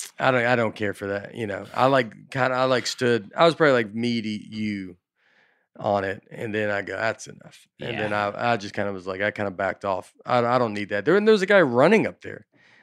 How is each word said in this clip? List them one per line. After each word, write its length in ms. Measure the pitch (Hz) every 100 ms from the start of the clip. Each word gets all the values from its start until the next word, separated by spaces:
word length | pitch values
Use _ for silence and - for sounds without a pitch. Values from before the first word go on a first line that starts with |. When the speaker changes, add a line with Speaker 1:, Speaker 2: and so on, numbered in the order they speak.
| - -
Speaker 1:
I 100 | 135
don't, 140 | 127 117
I 100 | 123
don't 180 | 110
care 200 | - 104
for 140 | 95 101
that. 260 | 101 101
You 120 | - 107
know, 180 | 95 101
I, 120 | - 127
like, 260 | 135 113 101 104
kinda, 260 | 131 127 127
I, 80 |
like, 220 | 131 123 -
stood, 440 | - 123 117 98 -
I 80 |
was 100 | 170
probably, 180 | 151 156
like, 200 | 127 107
me 260 | 110 120 117
to 60 | 107
you 680 | 104 - 107 107 101 92 90 _ _ _ _ _ _ _ -
on 240 | - 101
it. 180 | 98 98 _
And 220 | - 117
then 180 | 104 107
I 120 | 101
go, 140 | 95 95
"That's 320 | 110 104 -
enough." 400 | - - - _ _
And 120 | 120
Speaker 2:
Yeah. 100 | 113
Speaker 1:
then 100 | 104
I, 400 | 104 104 104 120
I 40 | 117
just 180 | 101
kinda 180 | - 101
was 140 | 95 90
like, 140 | 95
I 100 | 104
kinda 220 | 101 101
backed 320 | 87 95 87
off. 280 | 98 92 - _ -
I, 180 | 123
I 140 | 120 127
don't 160 | 117
need 140 | 104 98
that. 160 | 104
There, 120 | 104 196
and 100 | 214
there 60 |
was 100 | 220
a 40 | 190
guy 140 | 208
running 440 | 151 120 156 214 113
up 140 | -
there, 260 | 98 101 - _ _ _